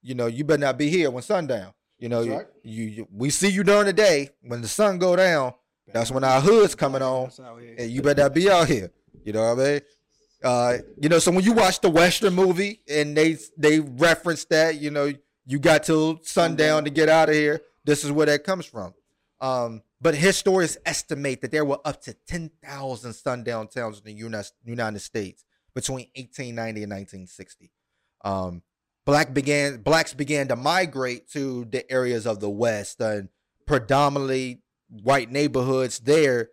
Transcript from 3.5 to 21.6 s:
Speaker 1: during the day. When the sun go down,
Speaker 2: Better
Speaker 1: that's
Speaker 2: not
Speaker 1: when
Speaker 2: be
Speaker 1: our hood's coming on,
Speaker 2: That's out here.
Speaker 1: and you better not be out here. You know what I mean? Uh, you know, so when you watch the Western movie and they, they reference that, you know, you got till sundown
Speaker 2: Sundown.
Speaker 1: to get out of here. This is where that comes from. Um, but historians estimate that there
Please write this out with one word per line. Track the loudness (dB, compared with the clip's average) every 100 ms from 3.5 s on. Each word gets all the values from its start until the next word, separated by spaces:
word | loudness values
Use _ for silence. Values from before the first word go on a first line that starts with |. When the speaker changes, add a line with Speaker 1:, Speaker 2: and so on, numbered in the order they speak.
| 2
Speaker 1:
during | 4 4 4
the |
day. | 4 4 4 0 _
When | -12 -10
the | -8
sun | 0 0 2
go | 2 4
down, | 4 2 -2 -8 _ _ _
Speaker 2:
Better | -4
Speaker 1:
that's | -2
Speaker 2:
not |
Speaker 1:
when | -2
Speaker 2:
be | 2
Speaker 1:
our | 4
hood's | 6 6 6
coming | 2 -2 0
on, | -2 -2
Speaker 2:
That's | -6 -12
out | -20 -20
here. | -20 -10
Speaker 1:
and | -8
you | 0
better | 2 4
not | 4
be | 4 4
out | 4 4
here. | 0 -4 _ _ -16
You | -6
know | -2 0
what | 2
I | 0
mean? | 0 -6 _ _ _ _ _
Uh, | -2 0 0 -2 -6 -4
you | 2
know, | 4
so | 4
when | 2
you | 2
watch | 4 2 2
the | 2
Western | 4 4 4 0
movie | 2 2 2 -2 -6 -6
and | -2 0 2
they, | 2 0 -10 0
they | 4 4
reference | 0 2 2 2 0 -4 0
that, | 2 2 0
you | -4
know, | -2 -2 -4 _ _ -6
you | 0
got | 4 2
till | 4 2 2 -2
sundown | -6 0 0 2 2 2
Speaker 2:
Sundown. |
Speaker 1:
to | 0
get | 2 4
out | 6 4
of | 2
here. | 2 -2 _ _
This | -2 -2
is | 0
where | 0 2
that | 0
comes | -2 -6 -6
from. | -12 -14 _ _ _ _ _
Um, | -4 -2 -4 -8 _ _
but | -2
historians | 2 2 2 0 2 0 -4 -8
estimate | -8 -8 -8 -6 -6
that | -4
there | -4